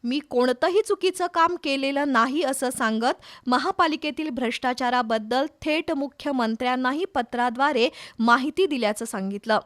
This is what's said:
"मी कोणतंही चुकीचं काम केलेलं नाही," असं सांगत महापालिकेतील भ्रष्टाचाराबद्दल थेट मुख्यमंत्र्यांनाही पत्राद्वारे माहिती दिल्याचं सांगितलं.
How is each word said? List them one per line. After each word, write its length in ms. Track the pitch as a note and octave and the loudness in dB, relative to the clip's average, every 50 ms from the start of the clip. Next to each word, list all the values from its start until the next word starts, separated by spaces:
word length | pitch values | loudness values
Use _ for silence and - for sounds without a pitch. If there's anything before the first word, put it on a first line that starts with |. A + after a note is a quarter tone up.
| - | -4
"मी 140 | A#3 B3+ D4 | -2 -4 -4
कोणतंही 640 | D4 _ - B3 B3 B3+ B3+ B3 - F4 F4 G4+ A4 | -4 _ 0 2 2 2 2 2 0 2 4 2 2
चुकीचं 440 | - G#4 - - F#4+ F4+ - F4+ F4+ - | 2 0 0 0 -2 0 0 -4 -2 2
काम 220 | E4+ E4 F4 F4+ E4+ - | 2 2 2 2 -2 -2
केलेलं 480 | D4+ C#4 C#4 C4+ C4+ C#4 C#4 C#4+ D4 C4 | -2 -2 0 0 0 0 0 0 2 4
नाही," 300 | A#3 A3+ B3+ C4 D4+ E4+ | 2 2 2 2 0 0
असं 280 | C4 C#4 C4+ - B3 | 0 -2 -2 -2 -4
सांगत 440 | B3 - B3+ A3 A3 A3 A3+ B3 D#4+ - - - - - _ | -2 -2 -2 0 0 2 0 0 -2 -2 -8 -20 -20 -12 _
महापालिकेतील 840 | - B3 B3 B3+ F4 F#4+ - F4+ D#4+ F4+ - - D4+ C#4+ - D#4 D#4 | 0 0 2 2 0 0 2 2 0 0 -2 -4 -6 -4 -4 -6 -6
भ्रष्टाचाराबद्दल 1160 | B3 A#3 B3+ C4+ A#3+ - - B3+ B3+ B3 C4 B3 A#3+ B3 B3 A3 A3+ A3+ G#3+ G#3+ A#3+ B3+ C#4 D#4 _ _ - | -4 -2 -2 -2 -2 -2 -2 -2 -2 0 0 0 2 0 0 0 0 -2 -2 0 0 0 0 -2 _ _ -4
थेट 300 | D#4 D4+ D#4 D#4+ - E4 | -2 -2 0 0 -2 -4
मुख्यमंत्र्यांनाही 1120 | C#4+ C4+ C#4 - _ - D4 C#4+ C4 A#3+ A3 A3 A3 B3+ B3 B3+ B3+ B3+ B3+ C4+ D4+ F4+ | -4 -4 -6 -8 _ -6 -4 -2 0 0 0 -2 -2 -2 -2 -2 0 0 -2 -2 -2 -4
पत्राद्वारे 840 | F#4+ _ C#4+ A#3+ - - A#3+ A#3+ B3 A#3 A#3 C4+ D4 D4+ A3+ A3+ D4 - - - - - _ | -2 _ -4 -4 -2 -2 -2 -2 -2 0 2 0 2 2 2 2 0 0 -4 -18 -20 -4 _
माहिती 480 | A3 A3+ A#3 C4+ B3+ C#4+ - - F#4+ | 4 4 4 4 4 0 0 0 0
दिल्याचं 380 | E4+ D4 C4 A#3 G#3 G#3+ - A#3 | 2 2 0 0 0 -2 -2 -6
सांगितलं. 540 | A3+ - G#3 F#3+ F#3+ G3 G3+ - A3 G#3+ G3+ - | -8 -6 -6 -6 -6 -6 -8 -2 0 0 0 0